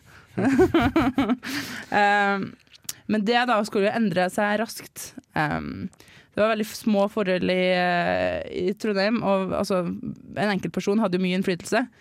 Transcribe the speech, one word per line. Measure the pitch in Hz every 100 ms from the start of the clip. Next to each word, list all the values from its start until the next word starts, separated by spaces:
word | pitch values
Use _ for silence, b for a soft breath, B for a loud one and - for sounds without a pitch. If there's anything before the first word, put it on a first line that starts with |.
| B B B -
<laughs> | 220 269 359 339 - 330 262 262 220 247 B 277 269 220 -
Eh, | 208 202 202 202 196 190 - _ - - B -
men | 214 202
det, | 240 247
da, | 214 214
skulle | 214 196
jo | 214
endre | 220 175 180
seg | 202 208 208
raskt. | 233 - - - - - - -
Ehm, | 151 82 73 95 190 B B B B
det | -
var | 214 214
veldig | 214
f-, | -
små | - 202 202
forhold | - 190 185 180
i, | 185 185 180
eh, | 180 175 175 92 90 85 - - 180
i |
Trondheim, | 208 220 196 202 233
og, | 190 196 185
altså, | - 202 185 175
en | 196 - - - - 202
enkelt | 190 170
person | 185 202 208
hadde | 208 180
jo |
mye | 185 185
innflytelse, | 190 175 - 220 247 b